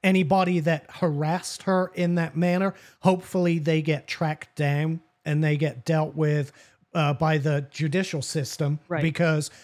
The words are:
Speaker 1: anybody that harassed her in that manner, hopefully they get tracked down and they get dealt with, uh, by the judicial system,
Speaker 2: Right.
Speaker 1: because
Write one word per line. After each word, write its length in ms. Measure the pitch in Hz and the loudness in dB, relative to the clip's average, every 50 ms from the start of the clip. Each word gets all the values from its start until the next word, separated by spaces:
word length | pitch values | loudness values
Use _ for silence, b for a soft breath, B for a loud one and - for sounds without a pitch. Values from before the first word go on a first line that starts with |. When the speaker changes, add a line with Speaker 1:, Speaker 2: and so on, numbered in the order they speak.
| - | 4
Speaker 1:
anybody 560 | 190 190 190 185 143 196 190 185 180 180 170 | 4 4 4 4 4 4 4 4 4 2 2
that 240 | 151 165 165 151 - - | 2 0 -2 -2 -4 -14
harassed 720 | - - 185 170 147 143 156 156 170 180 - - - - - | -6 -2 -2 0 0 0 -2 -2 -2 -2 -4 -8 -12 -8 -2
her 280 | - 190 185 185 185 - | 0 0 0 0 -2 -2
in 200 | - 180 175 175 | -2 0 0 2
that 200 | 175 165 156 - | 0 0 -2 -2
manner, 380 | 156 180 180 175 180 190 196 190 B B B B B | 0 2 2 2 2 0 -2 -4 B B B B B
hopefully 580 | - 190 190 180 180 - - 190 175 175 170 170 | 2 2 2 2 -2 -4 0 2 2 2 2 2
they 220 | 147 165 160 160 | 0 0 0 0
get 260 | 151 156 151 143 - | 2 0 -2 -2 -4
tracked 480 | - - - 170 156 151 - - _ _ | -10 -6 -4 -2 -4 -4 -6 -10 _ _
down 420 | - 147 143 143 143 151 160 160 165 _ _ _ _ _ | -2 0 0 0 0 0 -2 -2 -4 _ _ _ _ _
and 180 | 156 151 151 156 | -2 0 0 2
they 120 | 151 151 | 2 2
get 300 | 143 156 147 120 123 - | 0 0 -2 -4 -6 -4
dealt 300 | - 165 156 156 151 - | -2 0 0 0 -2 -2
with, 360 | 151 156 151 147 151 139 139 b b b b b b b _ - | -2 0 0 2 0 -2 -4 b b b b b b b _ -2
uh, 200 | - 151 143 147 | -2 0 0 0
by 240 | 120 165 156 156 151 | 0 0 0 0 2
the 260 | 135 156 147 143 143 - | 0 0 0 -2 -4 -6
judicial 500 | _ - 156 156 139 185 190 185 - 151 | _ -4 -4 -2 -2 -2 -4 -2 -6 -8
system, 580 | 127 - - 165 135 - - - 156 143 151 151 _ | -8 -4 -4 -4 -4 -4 -4 -4 -2 -2 -2 -4 _
Speaker 2:
Right. 140 | _ 175 156 | _ -4 -2
Speaker 1:
because 480 | 151 165 151 - 170 165 156 151 147 - B B | 0 -2 0 2 2 2 2 0 -2 -4 B B